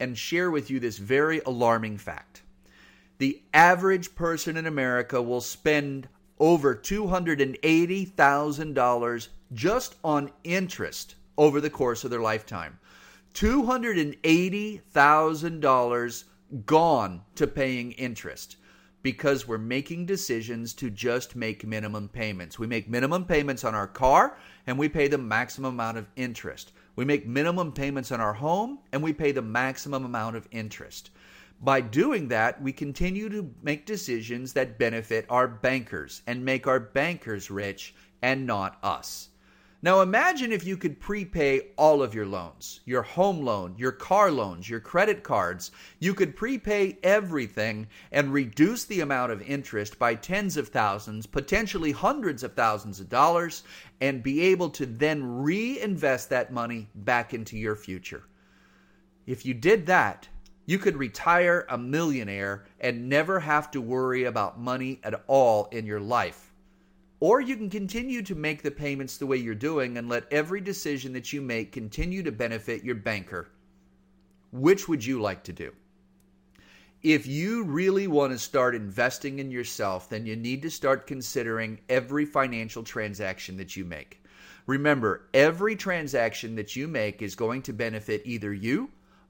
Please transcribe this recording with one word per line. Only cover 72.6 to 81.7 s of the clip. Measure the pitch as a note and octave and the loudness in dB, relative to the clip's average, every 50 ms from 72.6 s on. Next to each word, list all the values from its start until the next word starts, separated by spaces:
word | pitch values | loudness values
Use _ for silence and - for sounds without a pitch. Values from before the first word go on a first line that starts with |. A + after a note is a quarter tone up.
| - - A#2 - - | -4 -4 -6 -4 -4
your | B2 B2 | -4 -6
banker. | G#2+ G2 A#2+ G#2+ G2+ F2+ - F#2+ F2+ D#2 - _ _ _ _ _ _ _ _ _ _ _ _ _ _ _ _ _ _ _ _ - | -4 -4 -4 -4 -4 -6 -8 -10 -10 -10 -12 _ _ _ _ _ _ _ _ _ _ _ _ _ _ _ _ _ _ _ _ -6
Which | B2 C3+ D#3+ G3 G3 - - | 2 4 4 4 4 2 0
would | E3 C3+ G#2+ | -2 -2 -2
you | B2 C3+ A#2+ | -2 -4 -2
like | G#2+ G2+ F#2 - - | -2 -2 -4 -6 -10
to | - E2+ | -14 -14
do? | - E2+ B1+ - _ _ _ _ _ _ _ _ _ _ _ _ _ _ _ _ _ _ - - - _ _ _ _ - | -12 -12 -14 -14 _ _ _ _ _ _ _ _ _ _ _ _ _ _ _ _ _ _ -20 -20 -20 _ _ _ _ 2
If | D#3 D#3 D3 - | 4 4 4 2
you | C3 C#3 D3+ E3+ G3+ A3+ A#3 A3 | -2 -4 -2 -2 -2 -2 -2 -2
really | E3 C#3 E3 F#3 F#3+ F#3+ G3 G3+ | -2 -2 0 2 2 2 2 2
want | F#3+ D3+ D3 C#3+ C3 C3 | 2 2 2 2 2 0
to | A#2+ | -4
start | - - - C#3 B2+ B2+ A#2+ | -6 -2 0 2 2 2 2
investing | A2+ G#2+ G2+ F#2+ A2 A#2+ B2+ - - - C#3+ C3+ C#3 | -2 -4 -6 -2 0 0 0 0 -4 -8 -8 -8 -8
in | C3+ C3+ | -8 -8
yourself, | B2+ B2 A#2+ - - - A2 G2 F#2+ F#2 - - | -8 -8 -8 -8 -6 -4 -2 -2 -2 -4 -6 -8
then | A2+ G#2+ A#2 | -10 -8 -8
you | A2 A2 | -6 -8
need | A2+ A2+ A#2+ C3 C3+ D3+ | -6 -4 -4 -4 -4 -4
to | E3 | -6
start | D#3 - - C3+ C3+ C3 - - | -6 -2 0 2 2 2 0 -6
considering | C#3+ C3 A#2+ - - C3+ A#2 A2+ A2+ A2+ A2+ A2 | -10 -8 -8 -6 -4 -4 -2 -2 -2 -2 -4 -6